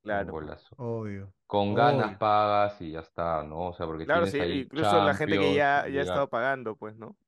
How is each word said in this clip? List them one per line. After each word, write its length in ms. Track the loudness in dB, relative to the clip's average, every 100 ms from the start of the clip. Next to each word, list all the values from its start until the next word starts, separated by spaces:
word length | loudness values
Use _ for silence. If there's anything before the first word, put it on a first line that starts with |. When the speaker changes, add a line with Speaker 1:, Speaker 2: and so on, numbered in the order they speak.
Speaker 1:
Claro. 320 | -6 -4 -4
Speaker 2:
golazo. 420 | -6 -10 -12 _ -12
Speaker 3:
Obvio. 580 | -8 -6 -6 -10 -12 -18 -4
Speaker 2:
Con 260 | 0 2
ganas 340 | 4 4 4 0
Speaker 3:
Obvio. 100 | 0
Speaker 2:
pagas 640 | 2 4 4 4 2 -2
y 100 | -10
ya 80 | -10
está, 420 | -12 -6 -2 -2
¿no? 260 | -4 -6 -8
O 40 |
sea, 120 | -6 -6
porque 180 | -6
Speaker 1:
Claro, 200 | 0 0
Speaker 2:
tienes 100 | 2
Speaker 1:
sí, 60 | 0
Speaker 2:
ahí 180 | -2 -2
Speaker 1:
incluso 340 | -4 -2 4 4
la 160 | 4
gente 240 | 2 0 2
que 60 |
Speaker 2:
Champions, 120 | 4 4
Speaker 1:
ya, 220 | 4 2
ya 20 |
ha 80 | 0
Speaker 2:
Liga. 140 | -2
Speaker 1:
estado 280 | -2 0 0
pagando, 460 | 0 0 -2 -4 -8
pues, 220 | -10 -12
¿no? 180 | -16 -18